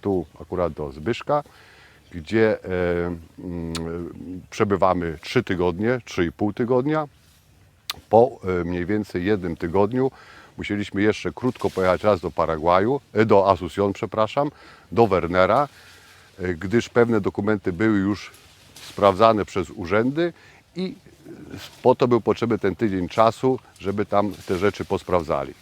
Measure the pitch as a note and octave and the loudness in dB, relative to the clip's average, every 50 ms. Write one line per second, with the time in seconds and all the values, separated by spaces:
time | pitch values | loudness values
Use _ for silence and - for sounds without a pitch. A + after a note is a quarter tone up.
0 | - G2+ G2 F#2 D#2+ D2 _ - D2+ - - F2 F2+ E2+ D2 - D2+ C#2+ C2+ C2 | -2 -2 -2 -2 -2 -6 _ -20 -14 -8 -4 -2 -2 -2 -2 -6 -10 -10 -10 -8
1 | D2+ D#2+ A#2 - - - C#3+ D3 C#3+ - - - - - - - - - _ _ | -4 -4 -4 -4 -4 -2 -2 -2 -2 -6 -18 -20 -20 -20 -20 -20 -20 -20 _ _
2 | _ _ - F2 D#2+ D#2 G2+ A2+ A2+ A2 G#2 - - - F#2 F2+ F2+ F2 F2 F2 | _ _ -16 -16 -12 -2 0 2 2 2 2 0 -4 -6 -4 -2 0 0 0 0
3 | F2 F2 F2 E2+ D#2+ E2 _ - - F#2 F2 F2 E2 E2 E2 E2 E2 E2 E2 E2+ | -2 -4 -6 -8 -12 -20 _ -16 -12 -10 -8 -8 -8 -8 -8 -8 -8 -8 -8 -8
4 | F2 E2 - - - E2 F#2 F2+ - - - - A2+ G#2 G2 F#2 G2 F#2+ F2+ F2 | -10 -12 -12 -14 -14 -14 -14 -14 -16 -16 -2 -2 0 0 2 2 2 2 2 2
5 | E2+ E2+ D#2+ D2+ - - - C3 G#2+ - G2 E2+ F2 F2+ F2 E2+ G#2 A2+ B2+ B2+ | 0 -4 -6 -8 -12 -2 -2 -2 0 0 -2 0 0 0 0 0 -2 -2 -2 -2
6 | - - - - F2+ E2 - _ G#2 G#2 G#2 - B2 A2+ C3 B2+ B2+ D3 D#3 D#3 | -6 -10 -2 -2 -2 -2 -2 _ -4 -4 -2 -2 -2 0 2 0 0 0 -2 -2
7 | D#3 D3 _ _ _ _ _ _ _ _ _ _ _ _ _ _ _ _ - - | -4 -6 _ _ _ _ _ _ _ _ _ _ _ _ _ _ _ _ -20 -20
8 | _ _ - A2 A#2 C3 A#2 - - F#2+ F#2 F2+ F2 E2+ F2+ F2+ F2 E2+ G#2 G#2+ | _ _ 6 6 6 6 2 -8 -4 -2 -2 -2 -2 -2 -2 -4 -2 -2 -2 -4
9 | G#2 - - F#2 F2 F#2+ G#2+ G2+ F2 F2+ E2+ - - E2+ E2 F#2+ G2+ G2+ A#2+ B2+ | -4 -4 -6 -4 0 0 0 0 -2 -6 -6 -4 -6 -2 2 2 2 2 2 0
10 | C3 C3+ - - - - - - - - _ - F2+ - G#2 G#2 G#2 - - G2 | -2 -2 -2 -6 -20 -20 -20 -20 -20 -20 _ -12 -8 -6 -4 -4 -4 -4 -2 0
11 | G2+ G#2+ G2+ - - F#2 - - - B2+ B2 - - G2 - - F#2+ F#2 F2+ E2+ | 2 2 0 0 -4 -8 -8 -4 -4 -4 -4 -2 -4 -4 -2 0 2 2 2 2
12 | - G#2+ G#2 F2 - F2 D#2 - E2 D#2 D#2+ D#2 D2+ E2+ F2 F#2 G2 A2 C3+ C#3+ | 4 2 2 2 0 -8 -2 -2 -2 0 0 -2 2 2 4 4 4 2 -2 -2
13 | - _ - G#2 A2 A2 A2 G2+ F#2+ G2 G2 F2+ F#2 E2+ - - G2 G2+ G2 - | -6 _ 0 0 4 6 6 6 6 6 4 2 2 -8 -2 0 0 0 0 -2
14 | - G#2 - G#2 A2 G#2+ - - C#3+ D3 - - - - - - - _ - F#2 | -6 -6 -2 -2 -2 0 0 -2 -2 -2 -4 -12 -20 -20 -20 -20 -18 _ 2 2
15 | A#2 G#2+ F#2+ F2+ D#2+ E2+ F2 F#2 F#2 F2+ G#2 B2+ D3 C#3+ - - - - - - | 4 4 4 2 0 0 2 4 4 4 4 2 2 0 -4 -18 -20 -20 -20 -20
16 | - - - - - - _ - F#2 F2+ F2+ D#2+ E2+ F#2+ F#2+ A#2+ A2+ - - B2 | -20 -20 -20 -20 -20 -20 _ -10 -6 -6 -6 -6 -6 0 0 0 0 2 2 2
17 | A#2+ A#2 A#2 G#2+ F#2+ G#2 - - G#2 G#2 G#2+ G#2 - G2+ F2+ E2 G#2+ A2+ A2 G2+ | 4 4 4 0 0 -2 -4 -4 -2 -2 -2 0 -2 -4 -4 0 0 2 2 2
18 | F#2+ G2 G#2 G2 - - - - - - - _ - - - - - - - - | 2 0 -2 -4 -6 -16 -20 -20 -20 -20 -20 _ -20 -20 -20 -20 -20 -16 -4 4
19 | G2 G2+ G2 F2+ A2 A2+ A2+ G#2+ F#2 - - G2+ F2+ D#2 - - G2 D#2+ F#2+ G#2+ | 4 4 6 8 6 6 6 4 0 -2 -4 -6 -6 -6 -8 -12 -6 0 0 2
20 | A2+ B2+ C#3+ D3+ E3+ F3 E3 - - - - - _ _ _ E3+ F#3 F#3 - - | 2 0 0 -2 -2 -4 -4 -10 -20 -20 -20 -20 _ _ _ -8 -8 -8 -8 -12
21 | _ - - _ - - - - - - - G#2 - - - - - A#2+ B2+ - | _ -20 -20 _ -20 -20 -20 -20 -18 -16 -16 -16 -16 -16 -20 0 2 2 4 4
22 | C#3 B2+ A#2+ A#2 G2+ - G#2 - - A2+ A#2+ G2+ - G2+ F#2 - A#2 G#2+ F#2+ F#2+ | 4 2 2 2 2 0 0 0 0 -2 -2 0 0 -2 -2 0 -2 -2 -2 -2
23 | F2+ F2+ - - A2 A2+ A2+ - - C3 C3 A#2+ _ - _ - - F#2+ G2 G#2 | -4 -4 2 2 2 2 2 2 0 0 0 0 _ -16 _ -10 -8 -6 -4 -4
24 | G#2 - - G2+ G#2 G2+ F#2 - - - G2 F2 F#2 G#2 F#2+ - G2 - G2+ F#2 | -4 0 0 0 0 0 -4 -10 -6 -4 -4 0 0 0 0 -2 -6 -4 -4 -6
25 | - - F2 F2+ E2 D2 E2 C#2+ C#2+ C2 B1+ - | -4 0 -2 -2 0 0 -4 -4 -4 -6 -10 -18